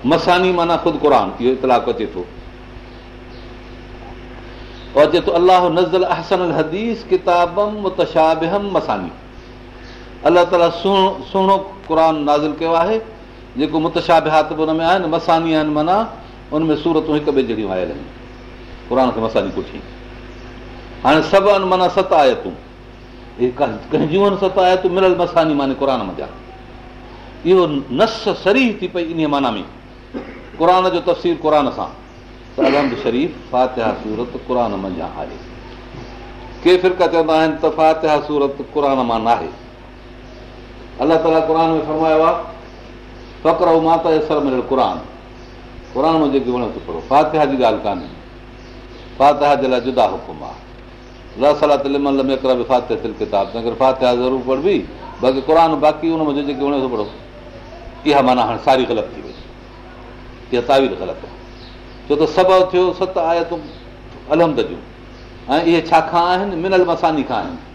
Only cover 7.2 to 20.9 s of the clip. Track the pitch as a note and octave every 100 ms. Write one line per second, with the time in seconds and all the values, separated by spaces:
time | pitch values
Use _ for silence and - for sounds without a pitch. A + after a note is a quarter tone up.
7.2 | F#3+ F3 F3 F3 G#3 G#3 F#3+ - D#3+ E3
8.2 | D#3 D#3+ E3 G3+ G3+ F3 - G#2 F2 -
9.2 | - - - - - - - - - -
10.2 | C#3+ F3 E3+ F3+ E3+ E3+ G3 G3 F#3+ -
11.2 | - G3 F#3+ G3 - - - D#3+ D#3+ D#3
12.2 | D3 D3 D3+ D3 E3 E3+ F3+ A3 - -
13.2 | - - - B2 D3+ D#3+ D#3 F3 E3 E3
14.2 | D3+ D#3 D#3 D#3 D#3 D#3+ E3 F#3+ D#3+ E3
15.2 | E3+ E3 E3 D#3 D#3 D3+ D#3+ G3 A3+ -
16.2 | - - - D3+ D#3+ D3 E3 D#3 D#3 D3+
17.2 | D3+ C3+ A#2+ A2 G2+ F#2 E2+ D2+ - -
18.2 | - - - - - - - B2 B2+ A2+
19.2 | A2 A2 F#2+ G2 - D#2 - - - -
20.2 | - - - - - - -